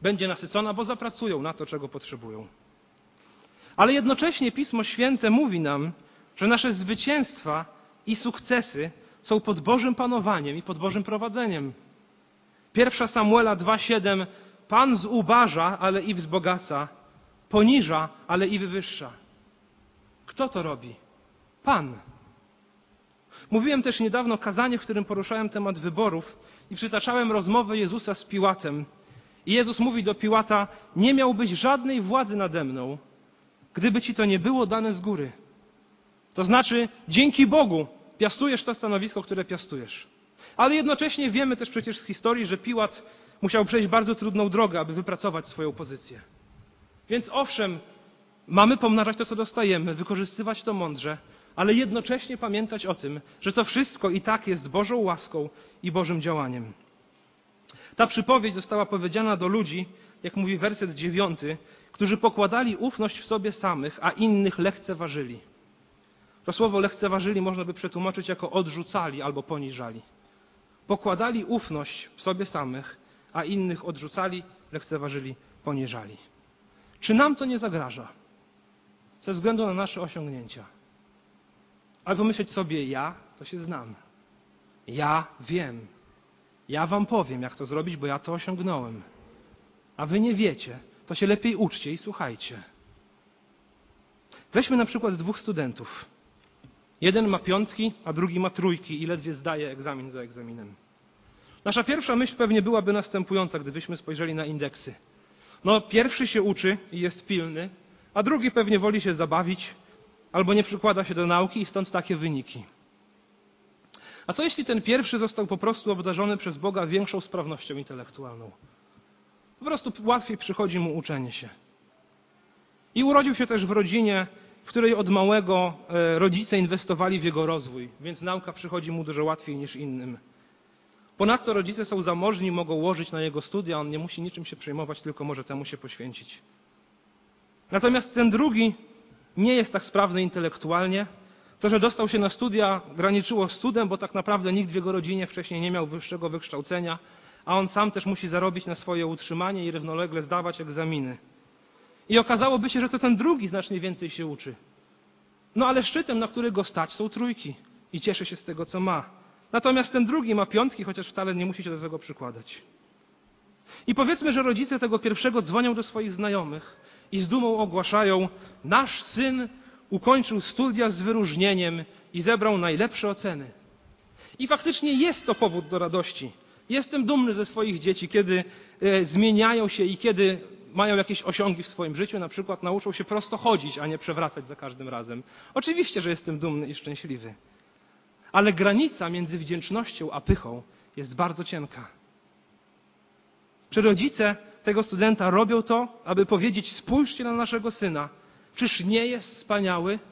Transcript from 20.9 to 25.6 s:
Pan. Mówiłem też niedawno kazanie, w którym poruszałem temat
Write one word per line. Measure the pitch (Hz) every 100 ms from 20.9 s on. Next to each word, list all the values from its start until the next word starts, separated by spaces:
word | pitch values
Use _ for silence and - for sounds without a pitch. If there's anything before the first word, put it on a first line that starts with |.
| 110 _ _ _ _ _ _
Pan. | - 226 143 117 - - - _ _ _ _ _ _ _ _ _ _ - -
Mówiłem | 220 262 277
też | 247 233
niedawno | 226 240 233 220
kazanie, | 214 190 247 240
w |
którym | - 208
poruszałem | 202 202 190 220 220
temat | 214